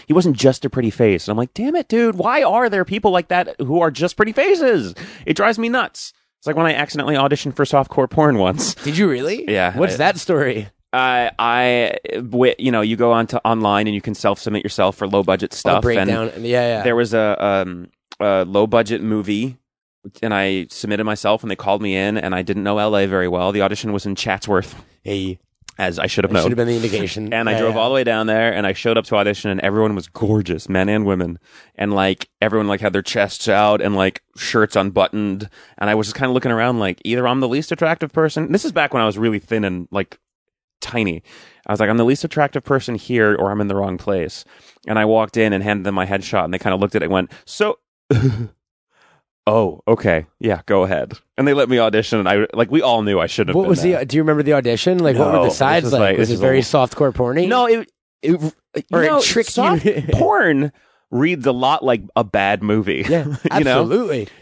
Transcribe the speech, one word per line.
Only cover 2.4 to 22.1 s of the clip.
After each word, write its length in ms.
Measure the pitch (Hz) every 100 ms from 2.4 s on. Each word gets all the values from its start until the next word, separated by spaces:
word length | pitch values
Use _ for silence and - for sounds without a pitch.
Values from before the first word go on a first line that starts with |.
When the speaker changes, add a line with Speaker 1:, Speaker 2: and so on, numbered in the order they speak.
Speaker 1:
are 240 | 247 226 247
there 160 | 196
people 260 | 180 190 214
like 180 | 185 -
that 280 | 180 180 -
who 200 | 131 165
are 100 | 165
just 260 | 131 170 -
pretty 160 | 208
faces? 600 | 214 349 370 269 202 98 - 180 - -
It 80 |
drives 240 | 165 208 220
me 100 | 233
nuts." 440 | 247 208 - - - _ _
It's 80 | 151
like 80 | 156
when 100 | 165
I 80 |
accidentally 400 | 139 147 147 143 143
auditioned 400 | 139 147 147 127
for 80 |
softcore 440 | 139 143 135 - 131
porn 260 | - 151 117
once. 380 | 92 147 -
Speaker 2:
Did 240 | - 143 156
you 100 | 202
really? 380 | 123 147 208 -
Speaker 1:
Yeah, 260 | 104 90 113
Speaker 2:
What's 180 | 185
Speaker 1:
I 20 | 92
Speaker 2:
that 220 | 165 190
story? 500 | - 160 135 110 104 - _
Speaker 1:
Uh, 380 | 127 131 123 120 -
I, 580 | 117 120 123 123 113 - -
w-, 420 | 104 120 120 127 -
you 120 | 131
know, 120 | 117
you 120 | 107
go 160 | 113 117
on 160 | 117 110
to 120 | 120
online 420 | - 113 107 101 107
and 80 |
you 80 | 101
can 120 | 113
self-submit 480 | 101 104 101 - 104
yourself 340 | 104 - 95 -
for 120 | 98
low 140 | 98
budget 300 | 92 92 90
Speaker 2:
Oh, 20 | -
Speaker 1:
stuff. 260 | 90 90
Speaker 2:
breakdown. 460 | 120 110 95 113 113
Speaker 1:
And 160 | 87
Speaker 2:
Yeah, 320 | 117 123 120 110
yeah. 40 |
Speaker 1:
there 120 | 101
was 200 | 117 117
a, 280 | 113 107 101
um, 460 | 101 98 92 87 87 _ _ -
a 240 | 104 98
low 220 | 90 101 107
budget 360 | 117 104 110
movie, 540 | 107 107 98 104 127 127 _ _ _ _ 101 -
and 120 | 113
I 320 | 101 98 95 -
submitted 340 | - 107 104
myself, 380 | 107 104 104 110
and 80 | 113
they 60 | 95
called 240 | 98 101
me 160 | 104 95
in, 220 | 98